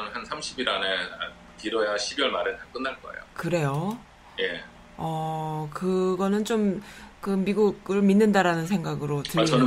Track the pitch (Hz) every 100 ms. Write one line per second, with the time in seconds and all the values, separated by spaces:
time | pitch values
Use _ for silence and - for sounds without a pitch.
0 | 104 117 110 151 - - 117 98 95 92
1 | 90 87 87 - - - 107 110 104 104
2 | - 143 131 92 90 - - 123 131 -
3 | - - - - 165 170 139 143 185 240
4 | - - - - 92 82 - - - -
5 | 160 160 160 160 156 156 151 - 185 185
6 | 185 185 196 208 214 226 202 185 - -
7 | - - 196 196 190 202 208 185 - 202
8 | 202 202 220 196 175 165 160 196 156 147
9 | 147 147 131 165 160 127